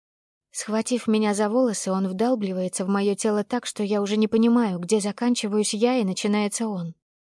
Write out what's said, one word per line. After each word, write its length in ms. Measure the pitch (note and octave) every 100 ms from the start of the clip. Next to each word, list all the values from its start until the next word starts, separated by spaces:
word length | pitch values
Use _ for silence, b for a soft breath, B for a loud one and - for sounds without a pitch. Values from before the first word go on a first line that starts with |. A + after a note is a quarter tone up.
| _ _ _ _ _
Схватив 560 | - - G#3+ A3+ B3 -
меня 260 | G#3+ G#3+
за 140 | G3+ G#3+
волосы, 420 | A#3 C4 G3 -
он 180 | F#3+ F#3+
вдалбливается 760 | F#3 A#3 B3+ G3 F#3 F#3 -
в 60 | F#3+
мое 260 | G3+ G3+ G3
тело 300 | A3 G#3 G3+
так, 200 | B3 -
что 160 | -
я 200 | G#3 G#3
уже 160 | G3+ G#3+
не 100 | G#3+
понимаю, 520 | A3+ A#3 A#3+ A3+ F3+
где 200 | F3 G#3+
заканчиваюсь 760 | G3+ G3 A#3+ A#3+ G#3+ G#3 G#3
я 240 | G#3 A#3+ B3+
и 60 |
начинается 640 | G3 F#3+ G#3 G#3 G#3 - A3+
он. 280 | G3 E3+ - _ _